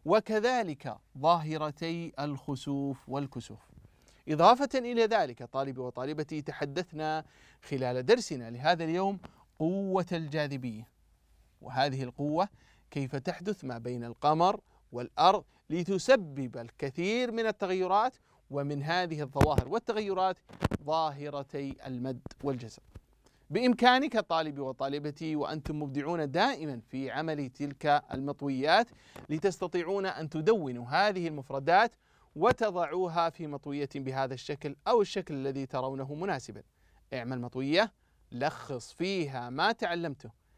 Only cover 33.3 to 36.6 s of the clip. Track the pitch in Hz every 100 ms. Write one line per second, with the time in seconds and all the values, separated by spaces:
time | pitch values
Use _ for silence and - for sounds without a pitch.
33.3 | - 156 143 147 143 143 143 131 131 135
34.3 | 127 - 147 151 139 - 240 196 202 170
35.3 | 143 135 135 135 131 131 135 135 147 196
36.3 | 147 - 107